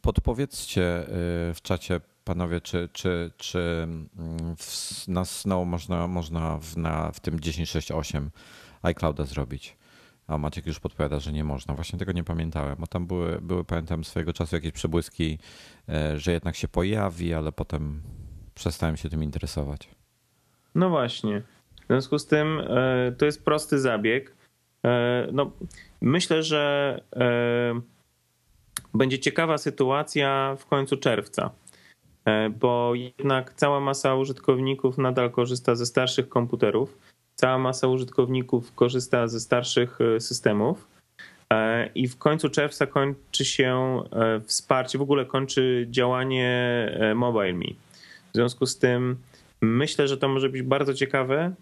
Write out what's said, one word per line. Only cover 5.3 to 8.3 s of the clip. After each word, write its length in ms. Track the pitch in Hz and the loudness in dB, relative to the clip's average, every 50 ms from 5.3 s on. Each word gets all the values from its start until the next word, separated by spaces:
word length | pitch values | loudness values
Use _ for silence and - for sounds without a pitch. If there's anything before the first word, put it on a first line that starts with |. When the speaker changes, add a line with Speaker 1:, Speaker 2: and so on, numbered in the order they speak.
| - - - 101 95 90 90 | -6 -6 -2 0 0 0 0
Speaker 1:
można, 400 | 87 87 87 82 - 90 85 85 | 0 -2 -4 -4 -2 -2 -2 -2
można 500 | 87 90 87 82 78 82 82 80 80 78 | -2 -2 -4 -4 -4 -4 -4 -2 -2 -4
w, 200 | 78 80 80 80 | -6 -8 -8 -6
na, 340 | 82 82 80 78 78 80 80 | -4 -2 -2 -2 -2 -4 -4
w 80 | 80 - | -8 -6
tym 200 | - - 76 82 | -6 -4 -4 -2
dziesięć 300 | 76 85 76 82 80 - | -4 -4 -4 -4 -6 -2
sześć 220 | - - - - | -2 -4 -4 -2
osiem 380 | 80 82 73 - - 76 71 80 | -4 -4 -4 -2 -4 -4 -4 -6